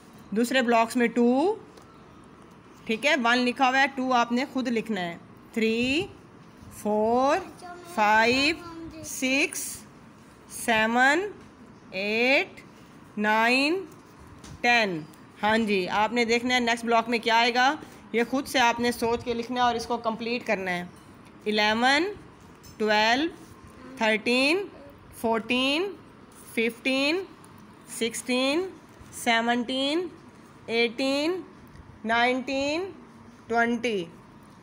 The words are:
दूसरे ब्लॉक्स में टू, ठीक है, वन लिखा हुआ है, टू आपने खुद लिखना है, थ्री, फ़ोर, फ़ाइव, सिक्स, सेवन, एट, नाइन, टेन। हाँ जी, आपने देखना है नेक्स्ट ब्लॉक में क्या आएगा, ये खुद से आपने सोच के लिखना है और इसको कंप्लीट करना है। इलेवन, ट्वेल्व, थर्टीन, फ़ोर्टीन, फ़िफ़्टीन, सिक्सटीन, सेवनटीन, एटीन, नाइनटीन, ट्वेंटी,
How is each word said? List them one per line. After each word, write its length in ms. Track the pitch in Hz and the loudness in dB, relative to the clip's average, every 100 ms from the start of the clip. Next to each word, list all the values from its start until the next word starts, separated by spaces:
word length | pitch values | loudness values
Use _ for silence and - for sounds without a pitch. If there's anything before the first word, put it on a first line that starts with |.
| - - - | -20 -20 -6
दूसरे 280 | 202 240 254 | -2 0 2
ब्लॉक्स 320 | 240 233 233 254 | 4 4 4 2
में 120 | 233 | 2
टू, 460 | 233 240 254 349 440 - - - - - - - - - - - - - | 4 4 4 2 -2 -10 -20 -20 -20 -20 -20 -20 -20 -20 -20 -20 -16 -6
ठीक 180 | 220 | -2
है, 120 | 277 311 | 2 2
वन 260 | 233 247 | 2 2
लिखा 240 | 247 240 262 | 2 2 2
हुआ 100 | 262 | 4
है, 100 | 277 269 | 2 0
टू 140 | 254 247 | 0 2
आपने 260 | 240 240 285 | 2 0 -2
खुद 140 | 262 254 | -4 -2
लिखना 300 | 226 214 202 | -2 -2 -4
है, 160 | 175 170 - - - | -4 -8 -16 -20 -8
थ्री, 540 | 233 220 226 247 285 392 - - - - - - | -2 0 2 0 0 -4 -10 -20 -20 -20 -20 -20
फ़ोर, 760 | - 208 214 220 240 269 349 359 - - - - | -10 -4 0 2 2 2 0 -4 -16 -18 -18 -8
फ़ाइव, 720 | - 208 220 226 262 285 320 339 330 320 - - | 0 4 6 4 4 2 -2 -8 -14 -14 -14 -12
सिक्स, 600 | - 262 269 349 - - - - - - - - - - | -4 0 0 0 -4 -10 -12 -16 -20 -20 -20 -20 -20 -18
सेवन, 680 | - - 220 220 233 262 311 403 - - - - - - | -8 -2 0 2 4 4 2 -2 -10 -20 -20 -20 -20 -12
एट, 640 | 185 208 220 247 285 381 - - - - - - - | -8 -4 0 2 2 0 -10 -20 -20 -20 -20 -14 -4
नाइन, 580 | 214 220 226 262 285 381 359 - - - - - - - | 2 2 4 2 2 0 -6 -18 -20 -20 -20 -20 -20 -2
टेन। 280 | 240 240 208 165 156 - - - | 2 4 2 -2 -8 -18 -20 -2
हाँ 160 | 208 220 | 0 2
जी, 260 | 214 202 180 190 | 2 0 0 0
आपने 260 | 214 240 | 0 0
देखना 300 | 226 240 247 | 0 0 2
है 60 | 254 | 0
नेक्स्ट 240 | 233 233 233 | 2 0 2
ब्लॉक 220 | 233 233 | 2 2
में 100 | 233 | -2
क्या 160 | 226 226 | 2 4
आएगा, 300 | 240 240 262 302 - - - | 4 4 2 0 -10 -20 -6
ये 100 | 220 | -2
खुद 200 | 233 262 | 0 -2
से 140 | 285 262 | -2 2
आपने 300 | 240 233 240 | 2 2 -2
सोच 300 | 240 226 233 | -2 -2 -2
के 100 | 254 | -4
लिखना 260 | 233 233 247 | -6 -4 0
है 60 | 247 | 0
और 100 | 233 | 0
इसको 200 | 233 233 | -4 -4
कंप्लीट 440 | 233 220 233 240 233 | -4 -4 -4 -4 -2
करना 240 | 196 185 | -4 -2
है। 180 | 175 180 - - - - - 214 | -6 -6 -16 -20 -20 -20 -10 -2
इलेवन, 580 | 214 214 220 254 285 381 392 - - - - - - | 0 2 2 4 2 0 -6 -16 -20 -20 -20 -20 -4
ट्वेल्व, 520 | 214 214 220 247 330 - - - - - 254 262 | 0 4 4 2 0 -6 -20 -20 -20 -20 -20 -4
थर्टीन, 640 | 220 214 226 247 269 359 370 - - - - - | 0 0 0 2 2 0 -2 -12 -20 -20 -20 -6
फ़ोर्टीन, 680 | 226 226 220 247 262 294 403 - - - - - - | -2 -2 0 0 0 0 -2 -8 -18 -20 -20 -20 -8
फ़िफ़्टीन, 680 | - 226 233 269 262 277 349 359 - - - - - - - | -2 -2 -2 -2 0 0 -2 -4 -16 -20 -20 -20 -20 -18 -6
सिक्सटीन, 680 | 226 226 - 247 269 302 370 330 - - - | -6 -6 -2 0 0 0 -2 -10 -20 -20 -18
सेवनटीन, 960 | - 247 226 233 240 233 262 277 320 359 - - - - - - | -6 0 0 2 -2 -2 -2 0 -2 -4 -10 -20 -20 -20 -20 -4
एटीन, 720 | 226 233 233 269 277 311 359 294 - - - - - 214 | 0 0 0 -2 0 0 -2 -8 -20 -20 -20 -20 -12 -2
नाइनटीन, 800 | 233 240 262 254 269 285 311 381 - - - - - - | 2 2 0 -2 -2 -2 -2 -6 -10 -20 -20 -20 -20 -4
ट्वेंटी, 500 | 233 233 233 240 202 165 - - - - - | 0 2 0 -2 -2 -6 -14 -20 -20 -20 -20